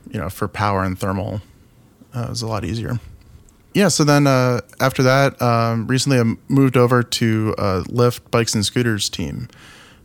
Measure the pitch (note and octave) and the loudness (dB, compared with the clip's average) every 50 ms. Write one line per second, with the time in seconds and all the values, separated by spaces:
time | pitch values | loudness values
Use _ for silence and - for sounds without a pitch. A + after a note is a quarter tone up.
0 | - - - A2 D2+ F2 - - G#2+ G2 - - G#2 G#2 G2+ F#2+ F#2+ F#2+ F#2 F#2 | -12 -12 -10 -8 -8 -8 -6 -6 -8 -6 -4 -4 -2 -2 0 -2 -2 -4 -4 -6
1 | - G2 F#2+ G2 F#2+ G#2 - G#2 - - _ _ _ _ _ _ _ _ _ _ | -6 -6 -6 -6 -6 -6 -8 -10 -12 -14 _ _ _ _ _ _ _ _ _ _
2 | - _ - A#2+ A#2 B2 - A#2 A#2 A2 A2+ G#2 - E2+ G#2+ A#2 G#2+ - A#2+ A#2 | -20 _ -10 -10 -8 -8 -8 -8 -6 -6 -6 -6 -6 -6 -6 -6 -6 -6 -6 -8
3 | - - - - - - - - - _ _ _ _ _ - F3 G#3 F3+ - - | -8 -12 -20 -20 -20 -20 -20 -20 -20 _ _ _ _ _ 0 2 2 2 2 2
4 | D#3+ D3 D3 C#3+ C#3+ C#3 C3+ B2+ B2+ B2+ B2 A#2 - - - - - C3 C3 - | 2 4 4 4 4 4 4 4 2 2 0 -2 -6 -10 -4 -2 -2 0 2 2
5 | C3 B2+ C3 C#3 C#3 C3+ - - B2 A#2+ A#2 A#2 A2+ A2+ A#2 A#2 A2 - B2+ C3 | 2 4 4 4 2 2 0 0 0 0 2 2 0 0 -2 -4 -2 -2 -2 -2
6 | - C#3 C#3 B2 A#2 A2+ A2 - _ - C#3+ C3+ C#3 C3 B2 C3 B2 A#2+ B2 B2 | 0 2 2 2 2 2 0 -2 _ 0 2 2 2 4 4 4 4 4 4 2
7 | A#2 - - - A#2+ A2+ A2 A2 A2 G#2+ - - G2+ G2+ F#2+ F#2 E2+ - - A#2+ | 2 0 -2 -2 0 0 0 0 0 -2 -2 -2 -2 -2 -2 -2 -4 -4 0 2
8 | A#2+ B2 A#2+ - - - - A#2+ A#2 - - A2+ G2+ - - B2+ B2 A#2+ A2 G2+ | 2 2 0 -2 -6 -2 0 0 0 0 -2 -2 -2 -2 -2 -2 -2 0 -2 -2
9 | - - - - F2+ C#2+ - - B2 - - - - - - - - - - - | -4 -6 -6 -8 -8 -8 -8 -10 -12 -14 -16 -20 -20 -20 -20 -20 -20 -20 -20 -20